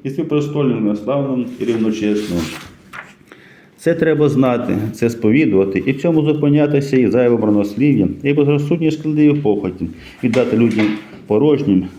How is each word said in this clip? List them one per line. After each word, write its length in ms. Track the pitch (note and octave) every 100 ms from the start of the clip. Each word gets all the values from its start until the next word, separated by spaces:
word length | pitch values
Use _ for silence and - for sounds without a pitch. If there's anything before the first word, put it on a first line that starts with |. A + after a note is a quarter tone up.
і 60 | C3+
співпрестольному, 840 | C#3+ C#3+ D3 D3 D3 C3+ A2 G#2+ G#2
славному 500 | A#2+ C#3+ C3+ B2+ A#2+ -
і 60 | A#2+
рівночесному. 760 | A2+ A2 G#2+ G#2 G#2 G2 F2 E2 - - - - - - - _ - - - - _
Це 160 | -
треба 360 | E3 D#3+ D3+ D3+
знати, 480 | C#3+ C3 A#2+ - F#2+ A2
це 160 | - A#2
сповідувати, 760 | A#2 G#2+ B2 D3 F#2+ G2 F#2+ -
і 60 |
в 100 | C#3+
цьому 200 | F3 D#3+
зупинятися 760 | D3 D#3 D3 D3 D3 C#3+ C#3+ C3
і 100 | A#2
зайве 300 | A#2+ B2 A#2
марнослів'я, 720 | G#2+ G#2 G2+ A2 C#3+ G2+ F2+ -
і 100 | C#3
безрозсудні 580 | D3 C#3+ D3 D3 E3+ D#3
шкідливі 420 | D3+ D#3 D3+ D3+
похоті 540 | D3 C#3+ G2+ F#2+ F2+ F2 - - -
віддати 340 | B2 A#2 A#2 A2+
людям 280 | A#2 G#2+ G#2+ - - - -
порожнім. 580 | G#2+ D3 C#3 G2+ F#2 F2+